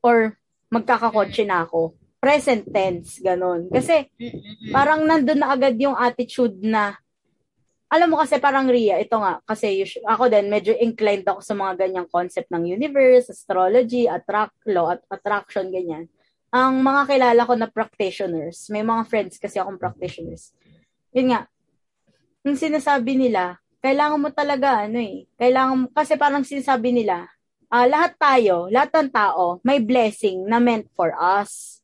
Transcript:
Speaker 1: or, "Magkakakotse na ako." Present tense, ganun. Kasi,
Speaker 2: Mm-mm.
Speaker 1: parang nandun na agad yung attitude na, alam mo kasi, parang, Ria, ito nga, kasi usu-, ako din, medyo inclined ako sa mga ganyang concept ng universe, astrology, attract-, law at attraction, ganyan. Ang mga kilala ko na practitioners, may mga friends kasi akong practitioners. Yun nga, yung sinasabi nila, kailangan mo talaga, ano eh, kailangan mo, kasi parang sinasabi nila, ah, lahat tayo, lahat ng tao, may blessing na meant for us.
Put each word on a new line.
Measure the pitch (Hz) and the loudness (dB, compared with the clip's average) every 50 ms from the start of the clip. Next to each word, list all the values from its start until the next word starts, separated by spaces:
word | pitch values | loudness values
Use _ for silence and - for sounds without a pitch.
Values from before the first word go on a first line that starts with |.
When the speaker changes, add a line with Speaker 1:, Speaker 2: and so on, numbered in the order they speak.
Speaker 1:
or, | - 240 240 233 220 220 214 _ _ _ _ _ _ _ 220 | 4 4 4 4 2 0 -4 _ _ _ _ _ _ _ -4
"Magkakakotse | 233 214 - 247 214 226 226 226 214 196 196 - - 208 | -4 0 0 0 2 0 0 2 0 0 0 -2 -4 -2
na | 202 190 175 165 | 0 0 -2 -2
ako." | - - 165 165 165 _ _ _ _ _ _ | -2 -2 -2 -2 -4 _ _ _ _ _ _
Present | - 269 294 294 285 294 247 214 - | 2 2 2 2 2 0 0 0 -2
tense, | - - 208 190 190 180 170 165 - - - | -2 -2 0 0 0 -2 -6 -10 -16 -18 -4
ganun. | - 190 185 180 185 180 175 170 170 180 | -2 -2 -2 0 -2 -2 -2 -4 -4 -2
Kasi, | 175 247 269 330 330 311 277 _ _ _ | -2 -2 2 2 2 0 0 _ _ _
Speaker 2:
Mm-mm. | 233 240 - - - 208 214 _ 226 214 247 | -16 -14 -14 -16 -16 -18 -20 _ -12 -2 2
Speaker 1:
parang | 269 285 294 311 311 311 | 2 4 4 2 2 2
nandun | 311 320 320 269 247 302 285 | 2 2 4 4 2 2 2
na | 294 262 277 | 2 0 2
agad | 262 269 269 240 220 | 2 2 0 2 2
yung | 269 277 262 | 0 -2 0
attitude | 196 240 247 247 - 240 240 - - 247 233 196 185 196 | 0 0 0 0 -2 -8 -6 -2 -2 -2 -2 -2 -4 -4
na, | 220 220 220 208 202 202 - _ _ _ _ _ _ _ _ _ _ _ _ _ _ _ _ _ | -2 0 0 0 -2 -6 -12 _ _ _ _ _ _ _ _ _ _ _ _ _ _ _ _ _
alam | _ 294 320 349 339 | _ 2 2 4 4
mo | 320 294 | 2 0
kasi, | 311 277 302 269 | 0 0 0 0
parang, | - 285 269 269 269 | 2 2 2 2 2
Ria, | 262 247 247 226 208 185 170 | 2 2 2 4 2 2 0
ito | 208 - 233 | 0 -2 -2
nga, | 220 208 185 165 - _ | -2 0 -2 -4 -4 _
kasi | - 220 214 - 208 196 190 196 | -8 -6 -4 -2 -2 -2 -2 -4
usu-, | - - - | -6 -8 -10
ako | - 208 226 214 254 | -2 -2 0 2 2
din, | 254 220 208 202 202 | 4 4 2 2 2
medyo | 208 208 185 202 226 | -2 -2 0 0 0
inclined | - 240 233 226 - 214 208 202 196 185 | 0 0 -2 -2 -2 0 0 0 0 -2
ako | 202 185 196 | -4 -4 -4
sa | - - 214 | -6 -8 -6
mga | 202 196 190 185 180 190 | -4 -4 -4 -2 -2 -4
ganyang | 185 190 180 175 170 | -2 -2 -6 -8 -2
concept | - 175 175 180 - 180 165 _ | -2 -4 -4 -2 -6 -8 -8 _
ng | 180 170 170 175 | -6 -4 -4 -4
universe, | 180 208 285 311 277 277 269 254 254 247 247 - | -4 -4 -4 -2 2 4 6 6 6 6 4 0
astrology, | - - - _ - 185 185 185 208 247 247 226 247 247 240 - | -14 -20 -8 _ 0 0 2 4 4 2 2 2 0 0 0 0
attract-, | 160 180 - - 202 208 214 202 _ _ _ | -2 -4 -6 -4 -2 -2 -2 -4 _ _ _
law | 220 196 180 170 160 175 170 | -2 0 0 0 0 -2 -6
at | _ _ | _ _
attraction, | 196 196 _ 208 208 202 196 _ - 208 185 185 | -14 -10 _ -4 -4 -4 -4 _ -6 -6 -6 -4
ganyan. | 185 185 180 170 160 156 170 _ _ _ _ _ _ _ _ _ | -6 -8 -8 -8 -10 -12 -14 _ _ _ _ _ _ _ _ _
Ang | - 247 254 262 262 262 | 0 0 2 2 2 2
mga | 262 269 269 277 277 | 2 2 2 2 0
kilala | 269 277 254 254 240 233 240 240 | 2 2 4 4 6 6 4 4
ko | 226 247 | 4 0
na | 226 226 220 | 0 0 -4
practitioners, | _ 220 220 - _ _ 208 185 - - 202 185 165 160 147 165 170 - - - | _ -6 -6 -6 _ _ -4 -4 -4 -6 -6 -6 -6 -6 -8 -10 -12 -16 -14 -8
may | 208 208 | -6 -4
mga | 214 226 226 226 220 | -2 -2 -2 -2 -2
friends | - - 214 196 185 - - | -2 -4 -4 -4 -4 -10 -12
kasi | - 202 - 202 | -12 -8 -6 -6
akong | 185 196 196 180 | -6 -6 -8 -8
practitioners. | - 180 - - 180 180 - - 165 165 165 165 - _ _ _ _ _ _ _ _ _ _ _ _ _ _ | -10 -10 -8 -8 -12 -12 -10 -12 -14 -16 -16 -18 -20 _ _ _ _ _ _ _ _ _ _ _ _ _ _
Yun | 247 262 254 | -2 0 0
nga, | 240 208 - _ _ _ _ _ _ _ _ _ _ _ _ _ _ _ _ _ _ _ | 0 -2 -4 _ _ _ _ _ _ _ _ _ _ _ _ _ _ _ _ _ _ _
yung | _ 277 285 262 | _ -4 -4 -2
sinasabi | 320 311 302 302 269 302 285 277 233 247 269 | -2 -2 -2 -2 0 0 0 0 0 0 0
nila, | 262 262 247 214 185 180 180 180 _ _ _ _ _ | 0 2 2 0 0 -2 -4 -8 _ _ _ _ _
kailangan | - 269 269 285 294 302 302 302 | -2 0 2 2 2 0 0 -2
mo | 285 294 277 | -2 -2 -2
talaga, | - 294 294 285 269 262 277 254 214 208 214 | -2 -2 -2 -2 0 0 0 2 0 -2 -2
ano | 220 240 | -4 -4
eh, | 233 202 185 190 - _ _ _ | -6 -6 -8 -14 -16 _ _ _
kailangan | 233 247 254 262 262 262 269 262 | 2 2 4 4 2 2 2 0
mo, | 254 247 _ | -2 0 _
kasi | 302 302 294 311 285 | -2 0 0 0 0
parang | 294 285 277 285 | 2 0 0 0
sinasabi | 262 - 277 277 254 - 277 247 220 247 | -4 -4 -6 -6 -2 0 -2 0 0 0
nila, | 247 240 220 196 180 175 175 - _ _ _ _ _ _ _ _ | 0 0 0 0 -4 -4 -6 -14 _ _ _ _ _ _ _ _
ah, | 220 240 - | 2 2 4
lahat | 254 294 302 339 339 - _ | 4 4 2 0 -2 0 _
tayo, | 311 285 269 254 226 202 180 170 175 185 208 | 2 4 4 4 4 4 2 0 0 0 0
lahat | 254 294 294 | 0 2 2
ng | - 320 302 269 - | 2 0 0 2 0
tao, | 240 208 196 147 170 180 175 175 180 | 0 0 2 2 0 0 0 -2 -2
may | _ 247 277 285 | _ 0 2 2
blessing | 220 208 254 254 226 214 208 - - 202 185 185 185 202 | 2 2 2 2 2 0 -2 -2 -2 -2 -2 -2 -4 0
na | 214 233 | 2 2
meant | 240 240 233 220 - _ _ - | 4 2 2 0 -4 _ _ -2
for | 175 165 - | -2 -2 0
us. | - 165 180 190 202 208 202 - - - - - _ | 0 0 2 2 0 -2 -4 -10 -18 -18 -20 -20 _